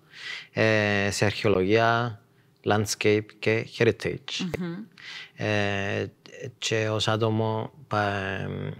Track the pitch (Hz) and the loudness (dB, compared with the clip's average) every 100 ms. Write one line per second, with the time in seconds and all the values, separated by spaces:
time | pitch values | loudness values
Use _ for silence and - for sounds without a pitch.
0 | _ - - - - 110 110 107 104 101 | _ -16 -12 -12 -8 2 4 4 2 2
1 | 101 - 104 - 110 92 92 110 113 117 | 0 2 0 2 2 2 4 4 4 2
2 | 120 107 _ _ _ _ - 107 104 - | 0 -6 _ _ _ _ 0 0 0 0
3 | 107 107 104 - 110 110 - - 113 - | 2 2 0 -4 -2 0 -2 2 2 2
4 | 90 90 - - 185 156 175 175 233 - | -4 -6 -8 -6 -4 -4 -6 -8 -12 -18
5 | - - - - 107 104 101 101 98 107 | -16 -16 -16 -4 0 0 0 -2 -2 -2
6 | 101 - - - 127 - - 113 110 110 | -4 -10 -20 -14 -14 -8 -2 0 0 0
7 | 113 110 113 110 110 110 - - 127 104 | 0 2 2 2 0 -2 -6 -12 -4 0
8 | 101 101 95 95 98 98 101 | 0 -2 -4 -4 -6 -6 -6